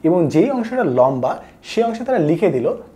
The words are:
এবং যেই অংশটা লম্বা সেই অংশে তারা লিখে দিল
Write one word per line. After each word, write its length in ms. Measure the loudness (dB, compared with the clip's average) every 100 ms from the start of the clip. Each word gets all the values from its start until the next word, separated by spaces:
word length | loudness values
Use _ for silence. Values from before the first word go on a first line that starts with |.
এবং 240 | 0 2 2
যেই 240 | 2 2
অংশটা 320 | 0 -4 -2
লম্বা 600 | 0 2 2 2 -4 -6 -12 -20
সেই 200 | -8 -2
অংশে 200 | -2 -2
তারা 160 | -2 0
লিখে 300 | 0 2 0
দিল 240 | 0 -2 -4 -12